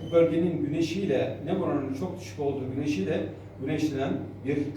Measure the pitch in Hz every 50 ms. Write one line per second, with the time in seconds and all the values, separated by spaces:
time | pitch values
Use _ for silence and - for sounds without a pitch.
0 | 160 - 170 170 165 156 156 165 180 175 151 - - 139 151 170 - - 170 190
1 | 202 - 135 - 127 - - - 143 151 190 190 175 160 147 143 131 131 135 -
2 | 131 - - - - - - - 147 139 135 127 127 127 135 143 151 147 - 185
3 | 190 - 165 190 202 - - - - - - - 131 143 156 147 151 151 139 135
4 | 135 - - - - - - - - 131 147 147 139 - -